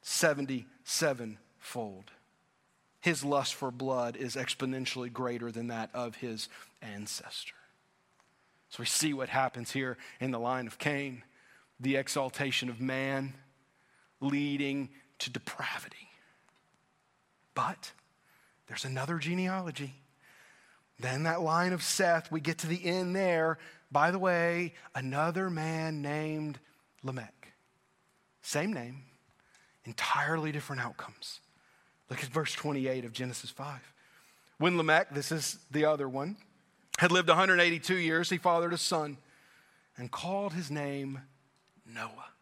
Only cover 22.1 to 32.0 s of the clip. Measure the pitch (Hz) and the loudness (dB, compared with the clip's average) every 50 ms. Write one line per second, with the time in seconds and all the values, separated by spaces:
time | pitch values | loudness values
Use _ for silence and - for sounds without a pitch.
22.1 | 170 165 156 - 156 160 147 160 165 - - 156 170 180 180 175 175 185 185 180 | 6 4 2 0 -4 -2 0 0 -2 -2 -2 -2 -2 0 0 0 2 2 2 2
23.1 | 180 190 196 185 175 165 160 160 160 - - - - - _ _ - 143 151 165 | 2 2 4 4 4 4 4 2 2 0 -4 -20 -20 -20 _ _ 4 4 6 6
24.1 | 180 190 185 185 180 170 170 170 170 170 180 170 170 - - - _ 131 131 131 | 4 4 4 4 4 4 4 4 2 2 0 -2 -4 -10 -20 -10 _ -6 -4 -2
25.1 | 131 143 151 165 165 180 190 190 175 160 156 160 160 160 160 160 156 151 143 143 | 0 2 2 2 2 0 0 0 0 -2 -2 -2 -2 -2 -2 -2 -2 -2 -2 -2
26.1 | 147 151 156 156 156 156 151 151 143 - _ _ _ _ _ _ _ _ - 135 | -2 -2 -2 -2 -2 -2 -4 -4 -6 -8 _ _ _ _ _ _ _ _ -8 -6
27.1 | 127 131 113 104 - _ - - - _ _ _ _ _ _ _ _ _ _ _ | -6 -6 -8 -10 -16 _ -20 -20 -20 _ _ _ _ _ _ _ _ _ _ _
28.1 | _ _ _ _ _ _ - - - 147 160 202 220 147 120 120 127 139 131 - | _ _ _ _ _ _ -10 -2 -2 0 0 0 -2 -4 -6 -8 -12 -14 -18 -20
29.1 | - _ _ _ _ _ _ _ _ - _ _ _ _ _ 123 110 _ - - | -20 _ _ _ _ _ _ _ _ -20 _ _ _ _ _ -14 -10 _ -2 -2
30.1 | - 147 143 147 160 165 156 156 147 147 139 - 143 131 123 123 - - - - | 0 0 0 0 0 0 -2 -2 -4 -4 -6 -6 -6 -6 -6 -6 -6 -10 -14 -14
31.1 | 107 - - - - - _ _ _ _ _ _ _ _ _ _ _ _ | -14 -14 -14 -14 -14 -14 _ _ _ _ _ _ _ _ _ _ _ _